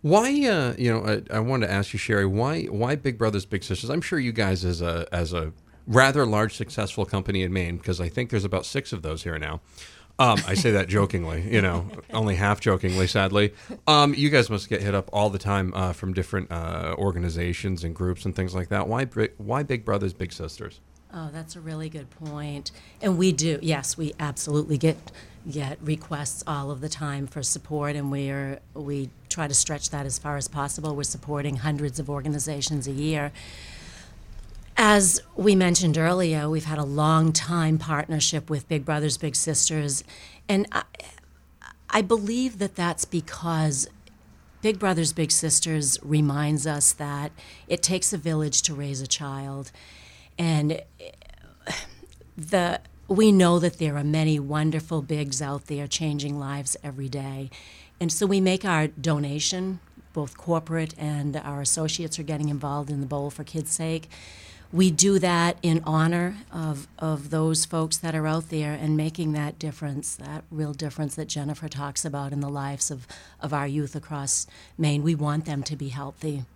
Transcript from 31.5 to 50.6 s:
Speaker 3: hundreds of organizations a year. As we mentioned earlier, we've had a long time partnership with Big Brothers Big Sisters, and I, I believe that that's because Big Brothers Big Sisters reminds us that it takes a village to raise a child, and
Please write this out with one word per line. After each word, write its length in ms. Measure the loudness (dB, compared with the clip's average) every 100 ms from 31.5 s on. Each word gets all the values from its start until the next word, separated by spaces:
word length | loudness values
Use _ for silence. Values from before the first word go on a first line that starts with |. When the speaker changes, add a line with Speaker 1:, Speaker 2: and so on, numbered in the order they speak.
| -2
Speaker 3:
hundreds 420 | -2 -2 -2 -4
of 80 | -4
organizations 800 | -4 -2 -2 -2 -4 -2 -2 -2
a 40 |
year. 400 | -2 0 0 -2 -8 -16 -16 -16 -16 -16 -18 -18 -20 -16 -16 -14 -16 -8 4
As 440 | 8 8 6 2 -4 2
we 200 | 6 6
mentioned 400 | 6 6 4 4
earlier, 540 | 4 4 2 2 2
we've 160 | 0 -2
had 100 | -2
a 80 |
long 480 | -2 2 4 6 6
time 460 | 4 0 0 2 2
partnership 720 | 2 -2 0 0 0 0 -2
with 180 | -6 -2
Big 160 | -4
Brothers 320 | 0 0 0 -2
Big 180 | -2
Sisters, 720 | -2 0 2 2 0 -2 -4 -6 -20 -20 -20 0
and 160 | 2 2
I, 120 | -4 -8 -16 -20 -20 -20 -20 -20 -20 -20 -20 0
I 140 | 0
believe 560 | 4 2 2 0 -2 -2
that 160 | -6 -2
that's 300 | -2 -2 -2
because 840 | -4 -4 -6 -2 2 2 0 -4 -8 -20 -20 -20 -20 -20 -2
Big 180 | 0 2
Brothers 360 | 2 2 0
Big 160 | 0 2
Sisters 680 | 2 4 2 2 0 0 -2
reminds 640 | 2 4 4 2 0 0 0
us 260 | 2 0
that 400 | 0 -4 -6 -6 -10 -20 -20 -4
it 140 | -2
takes 300 | 0 0 0
a 60 | -2
village 420 | -2 0 0 0
to 120 | 0
raise 260 | -4 -6 -6
a 60 | -4
child, 680 | -4 -4 -8 -8 -8 -10 -16 -20 -20 -20 -20 -20 -2
and 440 | 2 2